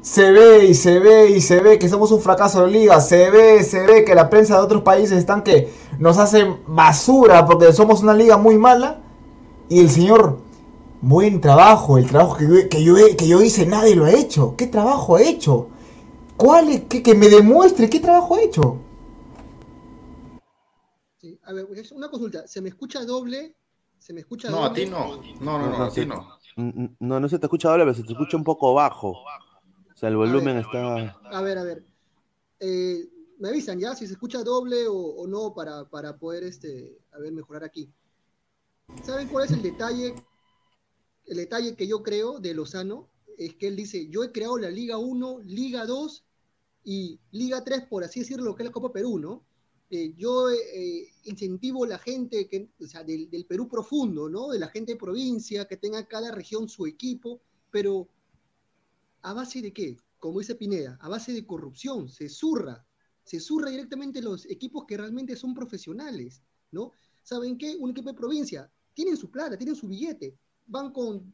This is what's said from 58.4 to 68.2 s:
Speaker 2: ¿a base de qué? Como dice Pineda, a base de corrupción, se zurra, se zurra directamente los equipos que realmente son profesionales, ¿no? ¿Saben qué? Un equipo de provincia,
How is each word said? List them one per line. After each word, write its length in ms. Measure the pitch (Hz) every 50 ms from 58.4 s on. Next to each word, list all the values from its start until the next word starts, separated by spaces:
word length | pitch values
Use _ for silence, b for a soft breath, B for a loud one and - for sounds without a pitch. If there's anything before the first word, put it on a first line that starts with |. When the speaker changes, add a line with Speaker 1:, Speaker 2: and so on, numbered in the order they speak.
| _ _ _ _ _ _ _ _ _ _ _ _ _ _ _ _ _
Speaker 2:
¿a 100 | 180 202
base 300 | 226 254 247 - 262 233
de 100 | 202 190
qué? 260 | - 202 147 120 117 _ _ _ _
Como 220 | _ 160 170 190
dice 160 | 214 220 240
Pineda, 420 | 233 226 202 202 175 143 131 127 131
a 80 | _ 151
base 240 | 196 226 226 247 247
de 140 | 226 -
corrupción, 600 | _ 190 160 - 151 131 _ - 269 269 233 156 127
se 200 | 131 _ 151 147
zurra, 560 | - - - 320 311 247 180 139 120 117 _ _ _ _ _ _ _ _ _
se 160 | _ - 165
zurra 320 | 160 - 302 311 302 277
directamente 500 | 262 262 277 - 277 262 285 277 262 269
los 260 | 233 247 190 165 _
equipos 380 | _ 220 _ - 254 _ 285 -
que 120 | _ 208
realmente 400 | 202 208 220 226 254 262 247 247
son 180 | 240 - 254 254
profesionales, 880 | 254 247 240 - 190 _ - 165 220 294 302 254 165 123 123 _ _ _ _ _ _ _ _ _
¿no? 180 | 165 226 247 _ _ _ _ _ _ _
¿Saben 340 | _ 247 240 240 247 254
qué? 200 | 240 294 302 302 349
Un 120 | 277 247
equipo 200 | 247 254 233 269
de 60 | 262
provincia, 520 | _